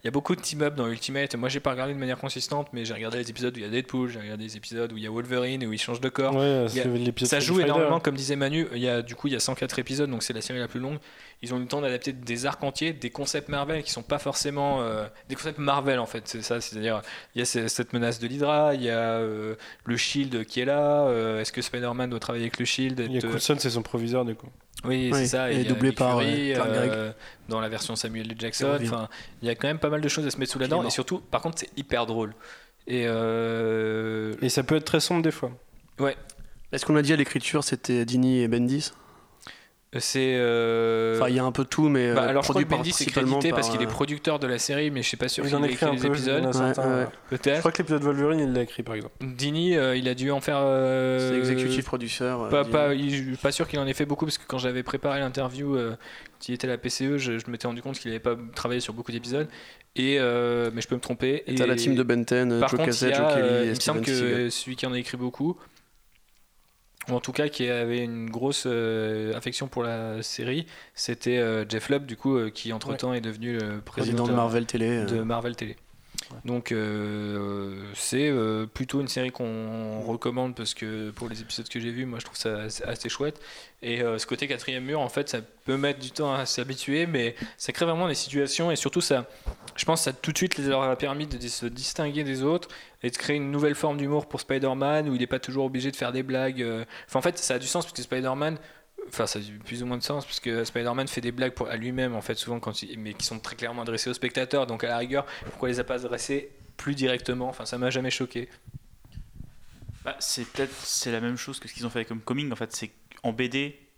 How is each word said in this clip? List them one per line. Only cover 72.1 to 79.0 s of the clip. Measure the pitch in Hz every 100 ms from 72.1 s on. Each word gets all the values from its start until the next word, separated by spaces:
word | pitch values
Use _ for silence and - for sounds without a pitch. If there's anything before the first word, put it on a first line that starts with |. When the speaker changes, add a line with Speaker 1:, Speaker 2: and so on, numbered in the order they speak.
| 113
Speaker 1:
coup, | 135 131
euh, | 110
qui | - 113
entre-temps | 110 - 135 127
Speaker 2:
Ouais. | 123
Speaker 1:
est |
devenu | 113 107 120 117
le | 107 104
Speaker 3:
Président |
Speaker 1:
président | - - 113 117 120
Speaker 3:
de |
Marvel | 120 117 117 117
Télé, | 120 113 120
Speaker 1:
de | 104 117
Speaker 3:
euh. | 110
Speaker 1:
Marvel | 117 120 117
Télé. | 110 113 - - - - -
Speaker 2:
Ouais. | 120 120
Speaker 1:
Donc, | 120 -
euh, | 113 107 107 104 104 104 104 101 101 98 98 101 101
c'est, | - 127 147
euh, | 131 110 107 110
plutôt | - 131 139